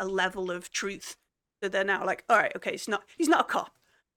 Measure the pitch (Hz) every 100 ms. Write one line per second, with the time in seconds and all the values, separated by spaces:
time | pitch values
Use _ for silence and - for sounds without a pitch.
0 | 196 190 185 196 185 175 175 - 196 196
1 | - - _ _ _ _ 196 196 196 190
2 | 190 - - 220 147 180 - - - 202
3 | - - 320 311 254 - - _ _ _
4 | _